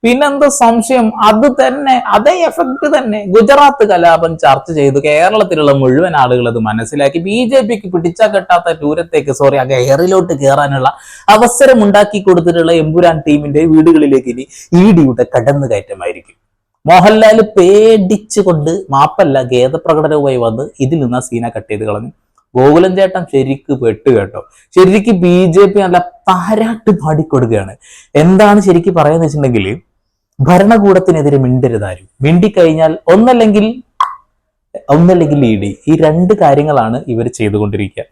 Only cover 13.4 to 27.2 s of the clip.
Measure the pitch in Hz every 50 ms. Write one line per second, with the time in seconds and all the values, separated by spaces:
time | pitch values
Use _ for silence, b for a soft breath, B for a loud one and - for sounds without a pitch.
13.4 | 147 147 143 151 160 165 156 156 156 170 165 156 151 139 135 131 123 127 117 120
14.4 | 135 _ B B B B - 175 185 214 208 165 151 131 127 120 127 - - 127
15.4 | 113 127 143 143 139 120 113 101 98 _ 101 95 101 101 - 92 85 _ _ _
16.4 | _ _ _ _ _ _ _ _ _ 147 170 185 175 208 220 220 220 214 220 226
17.4 | 214 214 - 202 175 180 196 208 214 226 226 214 190 185 214 202 - _ - 208
18.4 | 196 185 175 156 147 156 165 202 190 - 139 139 143 147 - - 196 151 135 135
19.4 | 127 123 127 123 123 131 147 165 170 - 160 151 151 147 151 151 139 139 131 123
20.4 | 117 113 110 113 139 - _ - 135 131 160 165 143 120 120 127 123 - - 120
21.4 | 113 117 113 110 98 _ 107 101 107 107 104 107 110 131 - _ _ _ _ _
22.4 | _ _ _ 123 131 139 147 165 185 190 185 190 196 185 190 185 175 - - 135
23.4 | 131 131 135 139 _ - 143 127 123 113 110 110 _ 139 127 107 98 95 - -
24.4 | - b b b b b _ 180 185 180 190 208 196 233 220 180 175 180 175 180
25.4 | 190 180 160 190 202 196 190 208 196 180 175 175 175 - _ _ _ - 185 180
26.4 | 175 190 220 214 226 226 233 226 _ - 202 - 139 156 156 156